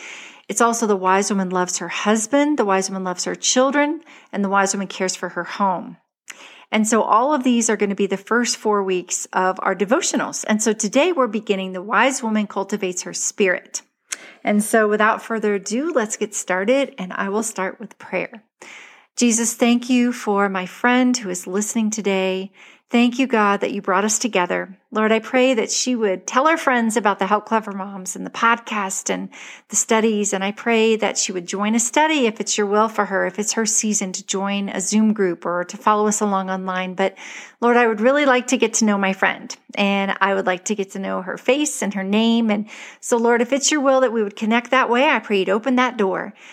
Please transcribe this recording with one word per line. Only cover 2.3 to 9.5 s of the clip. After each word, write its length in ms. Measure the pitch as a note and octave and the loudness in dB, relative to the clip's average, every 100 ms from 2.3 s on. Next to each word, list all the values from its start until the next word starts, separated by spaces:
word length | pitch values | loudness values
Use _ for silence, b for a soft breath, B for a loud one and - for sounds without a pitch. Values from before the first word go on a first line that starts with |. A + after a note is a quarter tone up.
| C#4+ D4 D4 | 2 2 2
The 60 | G#3 | 2
Wise 240 | F#3+ F#3+ | 2 0
Woman 160 | F#3+ F#3 | -4 -6
Loves 180 | F3+ | -6
Her 100 | F3+ | -6
Children, 680 | F3+ - B3+ C4+ C#4+ D4 D#4+ B B B | -4 0 2 2 2 0 -2 B B B
and 100 | G3 | -4
The 60 | G3 | 0
Wise 240 | G3 G3 | 2 2
Woman 140 | G3+ F#3 | 0 -6
Cares 280 | - F#3+ - | -4 -4 -4
for 140 | F3+ | -6
Her 160 | F3 F3 | -6 -8
Home. 520 | - G3 F3 - - _ _ - B B B B | -2 0 0 -6 -16 _ _ -20 B B B B
And 160 | A3 G#3+ | 0 2
so 160 | A3+ | 2
all 320 | - G#3+ C4+ D4+ | 4 2 4 2
of 80 | |
these 260 | B3+ A#3+ A3+ | 2 2 2
are 80 | G#3 | 0
gonna 160 | G3+ | 0
be 140 | G3 G3 | 0 -2
the 100 | F#3+ | -2
first 400 | - A3+ A#3 - | -2 0 0 -2
four 240 | G#3+ G#3 | 0 0
weeks 460 | F#3+ F#3 F3+ - - | 0 -2 -4 -8 -4
of 280 | F#3 F#3 | 0 0